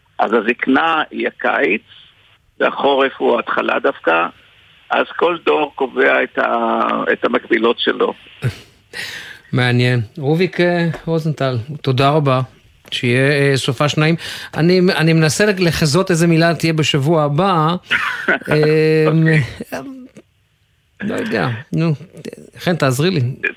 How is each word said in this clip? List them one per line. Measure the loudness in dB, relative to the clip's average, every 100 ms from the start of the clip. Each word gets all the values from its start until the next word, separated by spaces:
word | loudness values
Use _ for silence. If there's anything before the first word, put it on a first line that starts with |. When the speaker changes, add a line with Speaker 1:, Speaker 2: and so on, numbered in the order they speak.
| _ -4
Speaker 1:
אז | 0
הזקנה | 0 0 -2 0 0 2 -2 -4
היא | -4 -6
הקיץ, | -4 -4 0 0 -2 -8 -20 -20 _ _ _ _ -4
והחורף | -4 0 0 2 0 0
הוא | 0 0
ההתחלה | -2 -4 -2 0
דווקא, | -2 -2 0 0 -2 -8 _ _ _ _ -4
אז | -2 -2 0
כל | 0 0
דור | 0 0 0
קובע | -4 -4 0 2 2
את | 0 -2
ה-, | -2 0 0 0 0 -2 -2
את | 0
המקבילות | 0 -2 -2 0 0 0
שלו. | -2 -2 -2 -4 -12 -6
Speaker 2:
<laughs> | -6 -6 -14 _ _ -14 -12 -14 -16 -20 -6
מעניין. | -2 2 2 2 0 -2 -4
רוביק, | -2 0 0 0
אה, | 0 2 -2 -4
רוזנטל, | -4 -2 -2 -2 -2 -4 -6 -8
תודה | -2 2 2
רבה. | 2 2 0 -2 -10 _ _ -12
שיהיה, | -4 0 2 2
אה, | 2 2 0
סופה | -2 0 0
שניים. | 2 2 0 -4 -14 -10 0
אני, | 2 4 4 2
אני | 2
מנסה | 4 2 2 2 2
לחזות | 0 0 2 2 2
איזה | 2 4
מילה | 4 2
תהיה | 2 0
בשבוע | 0 0 0 2 2
הבא. | 2 2 2 2 2 0 -2 -4 -4
Speaker 1:
<laughs> | -6 -2 -2 0
Speaker 2:
אמ, | 2 2 4 2 2 2 2 4 2 0 -6 -12 -10 -12 -16 -20 -20 -20 _ _ _ _ _ _ -12
לא | -8
יודע, | -6 -4 -2 -2 -4 -6
נו, | -2 -2 -2 -8 -16 -16 -16 -20 -8
חן, | -4 0
תעזרי | 0 0 0
לי. | 0 -2 -4 -8